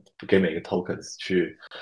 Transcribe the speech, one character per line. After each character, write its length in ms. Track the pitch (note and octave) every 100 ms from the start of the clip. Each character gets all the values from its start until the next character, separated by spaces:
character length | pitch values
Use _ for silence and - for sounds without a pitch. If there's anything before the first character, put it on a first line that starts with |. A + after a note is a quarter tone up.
| -
<laughs> 200 | _ -
给 100 | G2
每 140 | F#2
个 80 | D#2+
tokens 560 | - F#2 - D#2+ - -
去， 400 | - F#2 D#2+ - - -